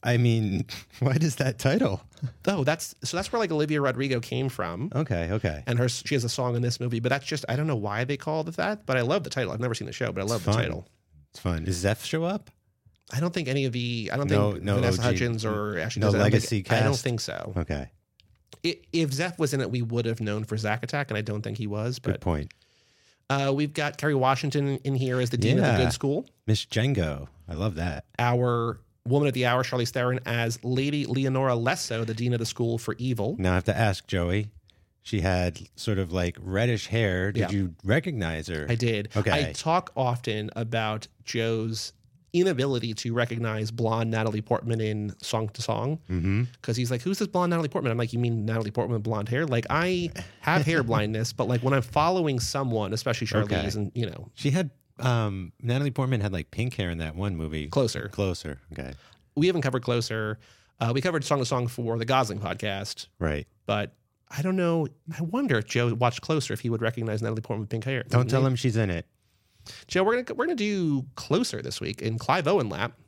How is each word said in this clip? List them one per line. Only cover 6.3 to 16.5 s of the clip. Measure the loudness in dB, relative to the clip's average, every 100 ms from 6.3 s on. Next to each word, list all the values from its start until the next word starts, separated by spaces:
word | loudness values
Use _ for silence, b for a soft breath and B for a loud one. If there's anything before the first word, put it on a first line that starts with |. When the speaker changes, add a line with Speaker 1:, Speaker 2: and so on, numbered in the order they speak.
| -2 -2
Speaker 2:
in | 0
this | 0 -2
movie, | -2 -2
but | 0
that's | 0
just, | -2 -6 -2
I | -2
don't | 0
know | 0
why | -2 -2
they | -2 -4
called | -2 -2 -4
it | -2
that, | -2 -2
but | -2 0
I |
love | 2 0
the | -2
title. | -4 -4
I've | -2
never | -2
seen | -4 -6
the |
show, | -4 -4
but | -2
I |
Speaker 1:
It's | -2
Speaker 2:
love | 0
the | 2
Speaker 1:
fun. | 2
Speaker 2:
title. | 2 -4 -10 _ _ -20 _
Speaker 1:
It's | -6
fun. | -2 -2
Does | 0 0
Zeph | 2 0
show | -2 -2
up? | -2 -4 -8 _ _ _ _ _ _
Speaker 2:
I | -2
don't | -2
think | -2 -2
any | 0
of | 0
the, | 0 -2 -2 -2
I | -2
don't | 2
Speaker 1:
No, | 4 4
Speaker 2:
think | 0
Speaker 1:
no | 2
Speaker 2:
Vanessa | 2 4 4
Speaker 1:
O |
G, | 2
Speaker 2:
Hudgens | 2 0 0 -2
or | -2 -2 -2
Ashley | -4 2
Speaker 1:
no | 4
Speaker 2:
Judd, | 6
I |
don't |
think, | 6
Speaker 1:
legacy | 4 2